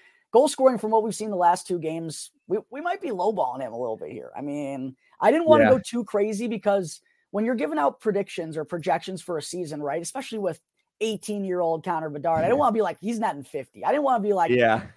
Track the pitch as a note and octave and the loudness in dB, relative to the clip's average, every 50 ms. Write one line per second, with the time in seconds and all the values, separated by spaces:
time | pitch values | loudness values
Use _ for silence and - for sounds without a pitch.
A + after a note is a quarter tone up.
0 | _ _ _ _ _ _ - A#3 D4 D4+ - - C4 C4 B3 G#3 - G#3+ A3 A3 | _ _ _ _ _ _ 4 6 6 4 4 4 4 4 4 2 0 2 2 2
1 | G#3+ A3+ - - G#3+ G#3+ G3+ F3 F3 E3+ F3+ - - - F3+ F3 D3+ D#3+ D#3+ E3 | 2 0 -4 -4 -6 -4 0 2 4 4 4 2 0 -4 -4 -4 -2 -4 -4 -4
2 | E3 D#3+ D3+ - - - _ _ _ - F3+ G#3+ G#3+ - A#3 C#4+ E4+ F4 F#4+ G4+ | -6 -8 -8 -10 -12 -14 _ _ _ -4 -4 -4 -4 -6 -10 -6 -4 -4 -4 -4
3 | G4+ C#4+ G#3+ F3+ F3+ G#3+ A3 F#3 C#3 B2+ B2 C3+ C3 A2+ A2+ A#2+ B2+ A#2 A2+ G2 | -6 -6 -2 0 0 0 0 0 -2 -2 -2 -6 -6 -6 -6 -6 -6 -6 -6 -6
4 | D#2+ D2+ A#2+ - B1+ - - - C3+ D3 C#3+ D3 C#3+ C#3 C#3 C3 C3 C3 B2+ _ | -8 -12 -12 -12 -14 -14 -12 -10 -8 -8 -6 -6 -6 -6 -6 -6 -8 -10 -10 _
5 | _ _ _ - - G#3+ C#4 E4 E4+ D#4 D#4 D4 C#4 G#3+ C4 A#3 - - A#3 A#3+ | _ _ _ 2 4 4 4 6 6 6 8 8 8 6 6 4 2 -4 -4 -6
6 | A3 - - G3+ G#3 G#3+ G#3+ G3 A#3+ A3 A#3+ G#3 - G#3 G3+ G3+ F3+ D3+ - - | -4 0 0 0 0 0 -2 -4 -4 -4 -4 -2 0 0 0 0 0 -4 -8 -14
7 | _ _ _ _ _ _ - G3+ A3 A#3 B3+ G#3+ D4 D4 D#4+ D4+ C#4 C#4 - - | _ _ _ _ _ _ -4 -2 0 0 0 0 -2 -2 0 0 0 0 0 -2
8 | - A3 F#3 G3+ G3 - - F#3+ E3 D#3+ D3+ D#3+ D3+ - F3+ E3+ C#3+ F#3 E3 D#3+ | -2 0 0 0 -2 -4 -6 -8 -8 -6 -6 -8 -8 -6 -6 -4 -2 -2 -2 -2
9 | - F#3+ F#3+ E3 - - E3+ D3+ C#3+ - - F3+ F3 C#3+ D#3 D3 D3 C#3 C#3+ E3+ | -2 -6 -10 -10 -8 -6 -6 -6 -6 -6 -6 -8 -8 -8 -8 -6 -6 -4 -4 -4
10 | E3+ - - C4+ C4 - A3+ G#3+ F#3+ F3 D#3+ - _ _ _ _ _ _ _ - | -6 -8 -8 -10 -10 -8 -6 -4 -4 -4 -4 -6 _ _ _ _ _ _ _ -6
11 | G#3+ A3+ G#3+ - - - G#3 G3+ G3 F#3+ F3+ F3+ F3 E3 E3 D#3+ - F#3 E3+ D#3+ | -4 -4 -4 -4 -6 -6 -6 -4 -4 -2 -2 0 0 0 0 -2 -2 -4 -4 -4
12 | D#3+ D#3 D3 D3+ C3+ E3+ E3 D#3+ D#3+ F#3+ B3 C#4+ C#4+ B3 G#3+ A3+ G#3 F3 E3 - | -4 -6 -6 -4 -2 0 0 2 2 2 2 4 2 2 2 2 0 -2 -2 -6
13 | F3 A3 A#3+ G#3+ A3+ F#3+ D3+ C#3+ B2+ - - C#3+ B2 - - G#2 A#2 E3+ B3 D4+ | -6 -6 -4 -2 -2 -2 -4 -4 -8 -10 -10 -10 -10 -10 -10 -4 -2 0 0 2
14 | C#4+ C4+ B3 A3 G3 G#3 G3+ F#3 E3+ B2 B2 B2 A#2+ A2+ A2 A2 - - - | 2 2 2 2 2 2 2 2 4 4 4 6 6 6 4 2 0 -6 -16